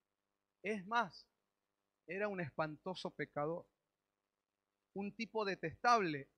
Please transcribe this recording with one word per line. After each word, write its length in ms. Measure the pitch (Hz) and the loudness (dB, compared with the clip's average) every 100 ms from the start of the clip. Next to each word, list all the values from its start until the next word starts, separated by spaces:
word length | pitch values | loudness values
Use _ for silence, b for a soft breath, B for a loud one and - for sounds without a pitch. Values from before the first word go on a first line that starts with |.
| _ _ _ _ _ _ | _ _ _ _ _ _
Es 240 | 190 214 185 | -4 -4 0
más, 400 | 233 190 - - _ _ _ _ _ _ _ - | 0 0 -4 -20 _ _ _ _ _ _ _ -10
era 220 | 190 208 | -4 -2
un 120 | 190 | -2
espantoso 720 | 160 - 156 147 190 180 180 | -4 -2 -4 -4 -8 -6 -6
pecador, 560 | - 147 147 151 165 - _ _ _ _ _ _ _ _ _ _ _ _ | -6 -6 -2 -2 -2 -8 _ _ _ _ _ _ _ _ _ _ _ _
un 180 | 190 202 - | -6 -6 -6
tipo 280 | 226 220 | -6 -2
detestable 840 | 202 175 165 - 240 240 180 143 135 | -2 -2 -4 2 6 6 6 0 -6